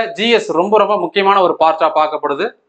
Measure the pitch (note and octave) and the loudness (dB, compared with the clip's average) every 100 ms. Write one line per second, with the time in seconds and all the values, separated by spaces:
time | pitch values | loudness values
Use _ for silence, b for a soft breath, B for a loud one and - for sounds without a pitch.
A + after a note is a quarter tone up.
0 | A3+ - A3+ A3 C#3 D#3+ G3 G#3+ G3 G3+ | 0 -2 0 0 0 -2 2 2 2 0
1 | E3+ G3 G3 G3 F3 D#3 D#3+ D3+ D#3+ D#3 | -2 0 2 4 2 2 0 2 0 0
2 | D3+ D3+ D3 C#3+ A3 - | -2 -2 -4 -4 -6 -10